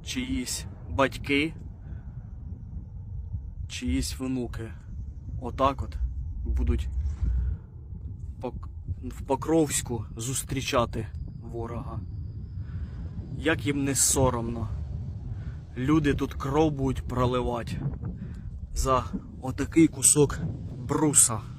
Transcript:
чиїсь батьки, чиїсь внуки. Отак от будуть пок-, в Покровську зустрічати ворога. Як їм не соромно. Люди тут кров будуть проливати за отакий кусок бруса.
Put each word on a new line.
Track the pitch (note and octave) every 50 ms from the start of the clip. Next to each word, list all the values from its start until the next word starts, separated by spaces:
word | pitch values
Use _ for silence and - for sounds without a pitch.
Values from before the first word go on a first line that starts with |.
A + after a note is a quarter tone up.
| - -
чиїсь | - C3 B2 B2+ C3+ C3 B2 - - - - - - - - -
батьки, | - B2+ C3+ B2+ - - - - C#3+ C#3 D3 D#3+ D#3 - - - - - - - - - - - - - - - - - - - - - - - - - - - - - - - - - - - - - - - - - - -
чиїсь | - - B2 B2+ B2+ C3+ B2+ - - -
внуки. | C3 C3 C3 B2+ A#2+ A#2 - - A2+ A2 - - - - - - - - - - - - - -
Отак | - A#2+ - - C3 C#3 C3+ B2+
от | B2 G#2+ - - - - - - - - - - -
будуть | - - - - - B2 A#2 - - - - - - - - - - - - - - - - - - - - - - - - - - - - - - - -
пок-, | - B2 - - - - - - - - - - -
в | B2 - -
Покровську | - - C#3 C3 - C#3+ D#3+ E3 D#3 C3+ - - - - B2 A2 G#2+ - -
зустрічати | B2 A2+ B2 C3+ - - - C3+ C3+ B2+ - - B2+ A#2+ - - A#2 A2 - - - - - - -
ворога. | A2+ A#2 A#2 A#2 A2+ A2+ A#2 A2+ A2 A2+ A2+ A2 F#2 F2 - - - - - - - - - - - - - - - - - - - - - - - - - -
Як | B2+ D3+ D#3+ - -
їм | C#3+ C#3+ C#3+ C#3
не | C#3 C3+
соромно. | B2+ - - - C#3+ C3+ B2+ B2 A#2 A#2 A#2 A#2+ A#2 A2+ G#2+ - - - - - - - - - - - - - - - - - - - - - B2
Люди | B2+ C3 D3+ D#3+ D3 C#3+ C3+
тут | - C#3 C3 -
кров | - - C3+ C3+ D3+ D#3+ D#3+
будуть | D3 C3+ C3+ C3+ B2+ - - -
проливати | B2+ A#2+ B2+ B2 B2+ B2 B2 A#2+ A#2+ A#2 A2+ - - - - - - - - - - - - - - - - - - - - - -
за | - - C3+ C3+ B2+ A#2+ - - - - - - -
отакий | - C3 B2+ - C#3 - - E3 E3 D3+
кусок | - C3 B2 - - D3+ D3 C3+ - - - - - - - - - -
бруса. | - - C#3+ D3 D#3 D3+ C#3 - - - A#2 G#2 - - -